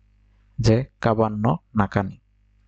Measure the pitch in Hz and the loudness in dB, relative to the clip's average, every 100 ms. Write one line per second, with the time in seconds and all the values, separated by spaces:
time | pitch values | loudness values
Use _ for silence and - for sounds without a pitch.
0 | _ _ _ _ _ - 113 113 135 _ | _ _ _ _ _ -2 2 2 -2 _
1 | 117 110 110 107 113 160 _ 110 98 107 | 0 0 0 0 -2 -2 _ -2 -2 -2
2 | 95 - _ _ _ _ | -4 -8 _ _ _ _